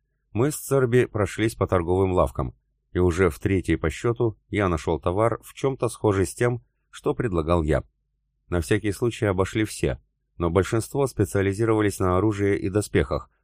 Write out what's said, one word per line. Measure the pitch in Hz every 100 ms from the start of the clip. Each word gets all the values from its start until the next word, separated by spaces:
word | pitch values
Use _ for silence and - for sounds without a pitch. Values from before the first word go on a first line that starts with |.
| _ _ _
мы | 104 143
с | -
Церби | - 139 127 123 -
прошлись | 107 95 - 110 -
по | 92
торговым | 92 82 92 95
лавкам, | 90 73 - 64 - _ _ _
и | 90
уже | 90 85 90
в | -
третьей | 95 95 - 80
по | 80
счету | - 120 117 117 - _
я | 101 95
нашел | 80 - 78
товар, | 90 95 113 -
в | -
чем-то | - 135 131 117
схожий | - 107 98 87
с |
тем, | - 120 123 - _ _
что | - 147
предлагал | 147 120 85 78 87
я. | 76 69 - _ _ _ _ _ -
На | 87
всякий | - 107 104
случай | - 120 - 104
обошли | 92 95 110
все, | 107 - 71 64 _ _ _ -
но | 85
большинство | 92 90 113 - 139 135
специализировались | - 101 101 98 98 113 110 104 -
на | 92 90
оружии | 107 101 101 101
и | 95
доспехах, | 101 - 98 78 73 - _